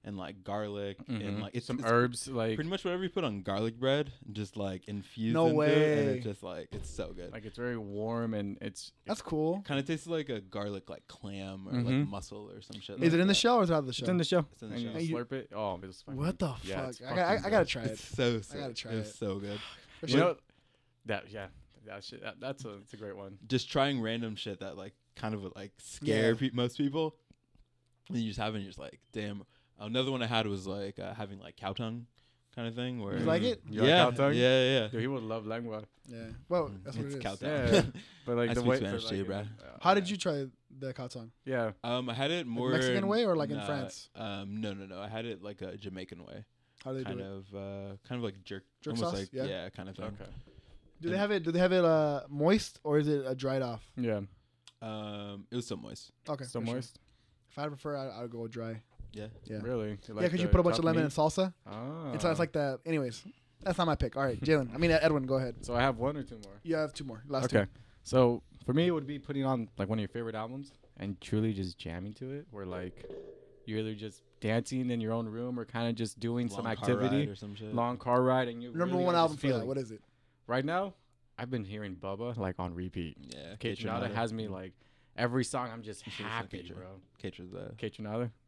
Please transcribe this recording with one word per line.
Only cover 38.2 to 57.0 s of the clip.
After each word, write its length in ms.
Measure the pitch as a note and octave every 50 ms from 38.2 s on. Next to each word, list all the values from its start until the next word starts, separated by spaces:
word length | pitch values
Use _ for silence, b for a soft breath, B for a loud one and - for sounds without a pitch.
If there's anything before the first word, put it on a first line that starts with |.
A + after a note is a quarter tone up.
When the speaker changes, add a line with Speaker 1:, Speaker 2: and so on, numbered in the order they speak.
| -
Speaker 2:
but, 100 | - A#2+
like, 120 | A#2+ A#2+ A#2
Speaker 1:
I 20 | A#2+
Speaker 2:
the 60 | A#2+
Speaker 1:
speak 80 | A#2+ B2
Speaker 2:
way, 80 | B2+
Speaker 1:
Spanish 260 | C3+ A#2 G2 G#2 A2+ A2+
Speaker 2:
but, 60 | A2+
Speaker 1:
too, 80 | A2
Speaker 2:
like, 100 | G2 G2
Speaker 1:
bro. 100 | F#2 F#2+
Speaker 2:
uh, 400 | G2+ G#2+ G#2+ A2 - - - - -
Speaker 3:
How 120 | - F3 G3
did 120 | G3+ F#3
Speaker 2:
yeah. 40 | F3+
Speaker 3:
you 60 | G#3
try 280 | F#3 - F#3 D3+ C#3+ C#3 C3 - _ _ _ - C3+
the 140 | C3+ C3 B2
cow 140 | - B2+
tongue? 240 | B2 - B2 A2+ A#2 - _ _
Speaker 2:
Yeah. 260 | C3+ C3 B2 A#2 A2 G2+ - -
Speaker 1:
Um, 260 | A#2+ A#2+ B2+ B2+ B2
I 40 | A#2
had 160 | B2 C3+ D3
it 60 | E3+ F3
Speaker 3:
Like 60 | D#3
Speaker 1:
more 220 | B2 A#2 A#2 B2 C3
Speaker 3:
Mexican 260 | - - - B2+ B2
Speaker 1:
in, 100 | - G3
Speaker 3:
way 180 | G3 G#3 A3+ A#3+
or, 100 | G3+ F3
like, 140 | D#3+ D3 C#3+
in 80 | C#3+
Speaker 1:
nah, 80 | C#3 -
Speaker 3:
France? 440 | - - C#3 B2+ F#2+ - - - _ _
Speaker 1:
um, 440 | G2+ - G2+ G2+ G2+ G2+ G2 G2+ G#2+
no, 120 | A2 G#2 G2
no, 120 | G2 G2
no. 140 | F#2+ F#2+ F#2
I 60 | G2+
had 180 | G#2 A2 A2+ A2+
it, 160 | A#2 G#2+ F2
like, 200 | F#2 G#2 G2+ -
a 140 | G#2 F#2 F#2
Jamaican 460 | G#2 G2+ G2 F#2 F#2 F#2 - - E2+ F2
way. 200 | - - G2+ G#2 _ _ _ _ _ _ _ -
Speaker 3:
How 80 | C3
do 60 | C3 C3
they 40 | C3
do 20 | G#2+ F#2+
Speaker 1:
Kind 20 | F#2+
Speaker 3:
it? 40 | F#2+
Speaker 1:
of, 300 | G2 G2 G2 F#2+ G2 G2
uh, 400 | G2 G2 G2 G2 G2 G2 G2 G2 G2 _
kind 120 | - B2 B2
of 40 | A#2
like 200 | G#2+ F#2+ G2 F#2
jerk, 220 | - G2+ F#2+ - _ _ _
Speaker 3:
Jerk 140 | - D3+ C3
Speaker 1:
almost 160 | A#2 - E3+
Speaker 3:
sauce? 80 | F3 G2
Speaker 1:
like, 80 | G3 - -
Speaker 3:
Yeah. 120 | B2+ C3
Speaker 1:
yeah, 240 | - F#2+ F#2 E2+ F#2+
kind 180 | - - F#2 F#2+
of 80 | F#2+
Speaker 2:
Okay. 120 | - G#2+ G#2+
Speaker 1:
thing. 180 | G2+ G2 F#2+ F#2+ F#2+ - - b b b b b b b b - _ -
Speaker 3:
Do 60 | E3 E3+
they 40 | F3+
Speaker 1:
And 40 | F#3+
Speaker 3:
have 100 | G3+ G#3
it, 120 | G#3 F#3+ D#3+
do 80 | E3
they 80 | E3 F3
have 120 | F3+ F3+
it, 120 | F#3 F#3 F3
uh, 380 | E3 D#3+ D#3 D3+ D3+ C#3+ C#3 - C3+
moist 500 | C#3+ C#3+ D3+ E3+ G3+ G#3+ - - - - _
or 160 | D3+ D3 D3+
is 80 | D3
it, 180 | D3 D3+ C#3+ C3
uh, 80 | C3 C3
dried 280 | C3 C3 C3+ C3 C3+
off? 280 | C3 A#2+ A2+ G#2+ - - -
Speaker 2:
Yeah. 240 | B2+ B2 A#2 G#2+ G#2 G2 F#2+ - _ _ _ _ _ _ - _ _
Speaker 1:
Um, 680 | A#2 A2 A2 G#2+ G#2+ G#2 G#2 G#2 G2+ G2+ G2+ G2+ G#2 _
it 40 | A#2
was 100 | B2 A#2+
still 120 | - G#2+
moist. 340 | E2+ A1+ - - - - - _ _ _
Speaker 3:
Okay, 160 | - D3+ C3+ C3+
Speaker 2:
Still 160 | B2 - A#2+
Speaker 3:
for 60 | A2+
sure. 80 | A2+ A#2+
Speaker 2:
moist? 240 | C3 B2 - - -